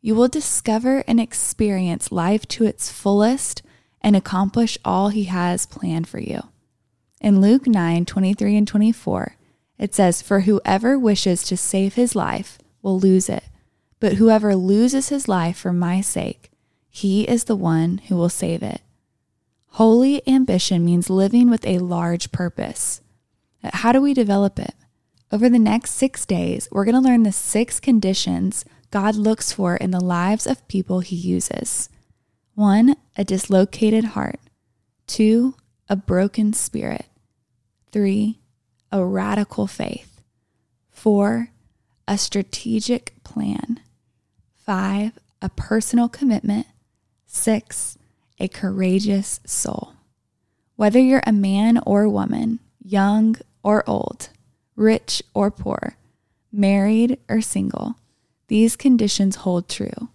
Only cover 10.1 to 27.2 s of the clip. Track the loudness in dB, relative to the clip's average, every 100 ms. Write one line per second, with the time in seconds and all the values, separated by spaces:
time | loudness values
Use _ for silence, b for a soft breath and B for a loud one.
10.1 | 2 0 0 2 0 2 0 2 2 2
11.1 | 2 0 -2 -2 -4 -2 0 0 0 0
12.1 | 0 -4 -6 -10 -18 _ _ -4 2 4
13.1 | 4 2 -6 -8 -20 _ _ _ _ -2
14.1 | 4 6 6 4 0 2 2 2 0 -2
15.1 | -4 -2 0 -2 -4 -4 -2 0 -2 -2
16.1 | -6 -8 -10 _ _ _ _ _ -6 -2
17.1 | 0 0 -2 -2 -2 0 0 0 -4 -4
18.1 | -2 0 -2 -6 -6 -8 -10 _ _ _
19.1 | _ _ _ _ _ _ 2 4 6 4
20.1 | 0 2 2 2 0 0 0 2 0 0
21.1 | 0 2 4 4 4 0 -2 -2 -4 -2
22.1 | -4 -4 -6 -6 -6 -10 -6 -8 -8 _
23.1 | _ _ _ _ _ -10 -2 2 2 2
24.1 | 0 2 2 0 -2 -10 -14 _ _ _
25.1 | _ _ 0 4 4 4 0 -4 -2 -2
26.1 | -4 -6 -4 -2 -6 -6 -2 2 4 4
27.1 | 4